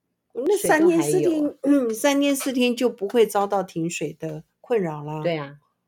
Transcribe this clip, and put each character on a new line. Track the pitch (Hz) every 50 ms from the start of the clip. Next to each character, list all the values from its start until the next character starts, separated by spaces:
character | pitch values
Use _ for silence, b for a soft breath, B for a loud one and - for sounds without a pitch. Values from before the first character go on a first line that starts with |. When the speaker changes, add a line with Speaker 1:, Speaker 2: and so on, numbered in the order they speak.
| _ _ _ _ _ _ -
Speaker 1:
那 | - 254 320 415 392
三 | - - 339 302 320
天 | 359 330 339 302
四 | 302 - 370
天， | -
Speaker 2:
水 |
都 | 349
还 | 320 311 294
有 | 285
啊。 | - - -
Speaker 1:
嗯， | 277 285 285 254 226 220
三 | 220 - 285 277 277
天 | 285 285 277
四 | 269 - 277 247
天 | 254 247 247 240
就 | 233 254 233
不 | - - 190 196
会 | - 247 220
遭 | 220 - 202 202
到 | 202 202 196 185
停 | 185 - 170 160 170
水 | 170 - 165 143 160
的 | - - 160 156 156 - _ _ _
困 | _ - 247 220
扰 | 185 165 151 147 147
啦。 | 147 151 156 156
Speaker 2:
对 | 175 165
啊， | 156 143 139 147 - _ _ _ _ _